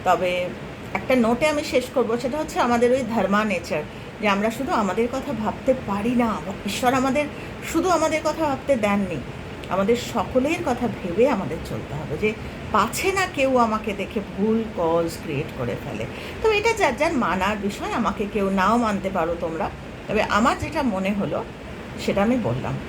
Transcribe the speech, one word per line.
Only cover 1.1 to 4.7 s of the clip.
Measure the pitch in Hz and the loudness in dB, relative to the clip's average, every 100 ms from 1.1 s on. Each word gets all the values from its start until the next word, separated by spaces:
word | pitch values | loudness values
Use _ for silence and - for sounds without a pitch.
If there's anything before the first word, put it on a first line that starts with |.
| 262 | 4
নোটে | 226 240 302 | 4 4 2
আমি | 294 | 2
শেষ | 302 277 247 | 2 0 2
করব, | - 220 233 | 0 2 0
সেটা | 247 302 | 0 -2
হচ্ছে | 311 349 | -4 0
আমাদের | 262 240 240 | 2 4 6
ওই | 262 226 226 | 4 2 0
ধর্মা | 185 202 | 2 2
নেচার, | 214 180 - 165 147 - - - | 2 -2 -2 -4 -4 -10 -14 -2
যে | 208 | 0
আমরা | 196 214 | 2 0
শুধু | 233 262 | -2 0